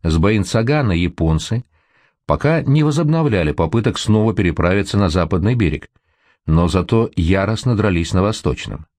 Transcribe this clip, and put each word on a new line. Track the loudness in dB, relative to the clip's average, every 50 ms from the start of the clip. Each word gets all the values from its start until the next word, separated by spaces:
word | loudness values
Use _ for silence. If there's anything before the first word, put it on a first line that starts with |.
| 0
с | 0 0 2
Баинсагана | 2 2 2 0 -2 0 -2 -2 0 0 0 0 0 0
японцы | 0 0 0 -2 -2 -2 0 0 0 0 -2 -4 -6 -6 -6 _ _ _ _ _ _ _ _ _ _ _ _
пока | -4 -4 0 0 0 0 0
не | 0 2 2 2 2
возобновляли | 2 0 0 0 0 0 2 2 0 0 0 0 0 0
попыток | 0 -2 0 0 0 0 0 -2 -2
снова | 0 0 2 2 2 2 0
переправиться | 0 0 0 0 0 -2 -2 0 -2 -2 -2 0 0
на | 0 2
западный | 2 0 0 0 0 0 0 0 0
берег, | 2 0 0 -2 -4 -10 -14 _ _ _ _ _ _ _ _ _ _ _
но | 0 2 2 2 2
зато | 2 0 0 2 0 0 0 0 -2
яростно | -2 0 2 2 2 2 -2 -2 -2 -2 -2 0 0
дрались | 0 0 0 0 -2 0
на | 0 0
восточном. | 0 0 -2 -2 -4 -4 -4 -4 -8 -12 -12 -14 -16 _ _